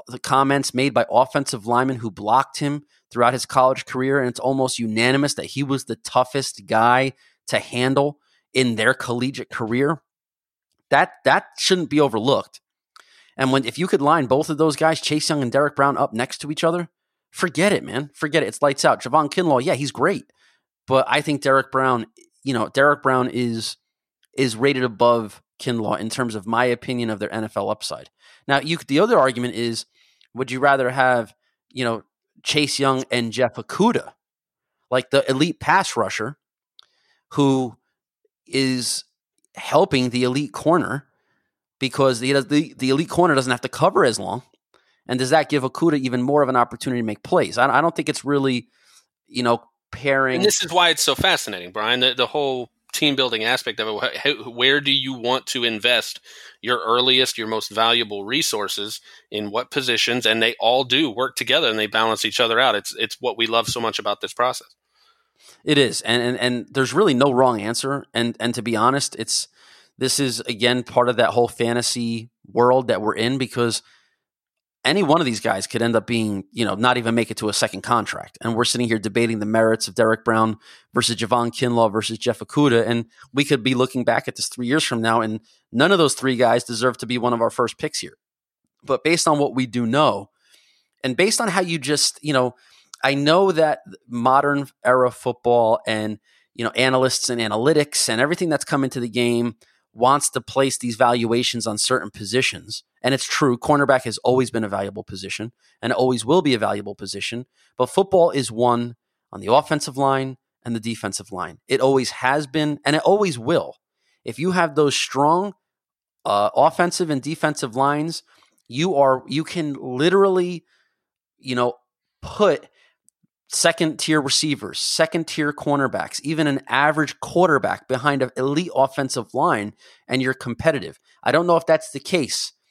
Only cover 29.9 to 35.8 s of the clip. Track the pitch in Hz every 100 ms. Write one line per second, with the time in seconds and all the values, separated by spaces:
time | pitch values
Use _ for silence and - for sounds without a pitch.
29.9 | _ _ _ _ 117 131 127 139 139 127
30.9 | 131 127 123 110 _ _ _ _ 127 123
31.9 | 113 - _ _ _ - 151 143 - 139
32.9 | 131 131 123 117 110 123 - - - 220
33.9 | 226 - - _ _ _ _ _ _ _
34.9 | 127 - 139 135 131 170 - - 180